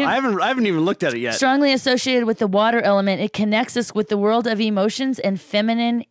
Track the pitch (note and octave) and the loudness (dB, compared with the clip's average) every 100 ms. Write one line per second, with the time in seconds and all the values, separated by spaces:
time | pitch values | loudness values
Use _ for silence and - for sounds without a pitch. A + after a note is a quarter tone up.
0 | C#4 B3 C4 F#3+ G#3 C4 G#3 D#3+ E3+ - | 2 0 0 0 0 0 0 2 0 0
1 | D#3+ A#2+ A#2+ A2 C4 C#4 C#4+ C4+ C4+ B3+ | -2 -2 -2 0 2 2 2 2 0 0
2 | C4 B3 A3+ A3+ G#3 G3+ A3 A#3 G3+ G3 | 0 0 0 0 0 2 2 2 2 2
3 | G3 F3 G#3 - G#3+ G#3+ B3+ B3 A3 G#3+ | 2 -2 -2 -2 0 0 0 -4 -2 -4
4 | G#3+ G#3 G#3 A#3 A#3 G#3+ G#3+ G3+ G#3 A3+ | -2 0 2 2 0 0 0 0 0 0
5 | C4+ C4 G3 F#3+ - G#3 A3 A#3 A#3 A#3 | -4 -2 -4 -4 -4 -2 0 0 0 -2
6 | - | -2